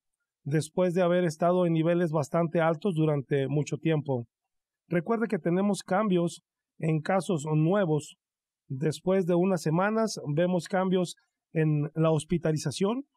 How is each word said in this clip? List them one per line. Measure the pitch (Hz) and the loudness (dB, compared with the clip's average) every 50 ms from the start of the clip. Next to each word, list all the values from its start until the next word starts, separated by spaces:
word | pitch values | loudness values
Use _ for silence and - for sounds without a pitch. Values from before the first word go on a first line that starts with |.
| _ _ _ _ _ _ _ _ - | _ _ _ _ _ _ _ _ -6
después | 143 143 160 147 - - 185 180 180 165 | -2 -2 -2 -2 -2 0 0 0 2 2
de | 190 | 2
haber | 180 175 175 180 180 | 2 2 2 2 2
estado | 165 151 - 175 170 180 180 180 | 0 0 0 2 2 4 4 2
en | 170 165 | 2 2
niveles | 160 160 170 175 175 180 160 | 2 2 2 2 2 2 0
bastante | 151 165 139 - - 170 170 160 165 175 | 0 -2 -2 0 0 0 0 0 0 0
altos | 160 160 165 151 - 208 170 | 2 2 0 0 -2 -2 0
durante | 156 156 156 147 147 123 - 151 139 135 - | 2 2 2 0 0 -2 -2 -2 -2 0 0
mucho | - 151 143 - 151 | -2 -2 -2 -2 -4
tiempo. | 131 - 160 160 151 - 147 135 120 120 - _ _ _ _ _ _ _ _ _ _ _ | -4 -2 0 0 0 0 -2 -4 -4 -6 -8 _ _ _ _ _ _ _ _ _ _ _
Recuerde | - 165 175 156 - 226 214 233 | -4 -4 -2 0 0 -2 -2 -2
que | 214 220 175 | -2 -2 -2
tenemos | - 170 170 185 196 208 196 - - | -2 0 0 0 0 0 -2 -2 -2
cambios | - 185 190 220 208 180 175 170 170 - - _ _ _ _ _ _ _ | -2 -2 0 0 2 2 0 0 -2 -4 -8 _ _ _ _ _ _ _
en | - 156 160 156 156 | -6 -2 0 0 0
casos | 151 - 190 196 175 - 185 147 139 | 0 0 0 0 0 -2 -2 -2 -2
nuevos. | 156 156 156 156 160 190 208 196 160 151 147 - - - _ _ _ _ _ _ _ _ _ _ | 0 0 2 2 2 2 2 0 0 0 -2 -4 -8 -18 _ _ _ _ _ _ _ _ _ _
Después | - 139 131 156 156 139 - - 180 190 196 185 | -12 -8 -4 -4 -4 -4 -4 -2 0 0 0 2
de | 165 175 | 2 2
unas | 170 180 196 190 160 | 2 2 2 0 0
semanas | - 160 156 175 190 208 220 220 226 214 - 165 - 143 143 | 0 0 0 0 0 0 0 0 -2 -2 -4 -6 -8 -4 0
vemos | 156 175 180 180 175 - | 0 2 2 0 0 -2
cambios | - - 185 190 190 185 185 180 165 - _ _ _ _ _ _ _ - | -2 -2 0 0 2 2 0 0 -2 -6 _ _ _ _ _ _ _ -2
en | 165 156 156 151 147 147 151 - | 0 2 2 2 0 -2 -2 -2
la | 160 160 160 | 0 2 2
hospitalización, | 160 151 - - 180 170 - 165 156 143 - 151 123 - 190 196 233 262 277 _ _ | 2 0 0 -2 -2 -2 0 0 -2 -2 -2 -4 -4 -2 -2 -2 -2 -4 -8 _ _